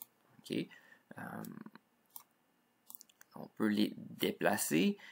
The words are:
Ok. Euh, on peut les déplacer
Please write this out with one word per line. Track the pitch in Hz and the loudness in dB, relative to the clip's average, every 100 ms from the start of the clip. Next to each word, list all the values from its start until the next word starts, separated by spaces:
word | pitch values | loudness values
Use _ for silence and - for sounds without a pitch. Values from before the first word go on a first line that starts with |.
| - _ _ _ | -20 _ _ _
Ok. | - 104 180 - - - - - | -4 -4 -4 -10 -20 -20 -20 -14
Euh, | - - - - - - _ _ _ - - _ _ _ _ _ - - - _ - - | -12 -10 -10 -12 -16 -20 _ _ _ -20 -20 _ _ _ _ _ -20 -20 -20 _ -20 -16
on | - - | -12 0
peut | 107 | 2
les | 104 107 - | 4 2 0
déplacer | - - 87 - 87 101 - 156 202 202 - | -12 -2 -2 2 2 2 2 4 4 2 -8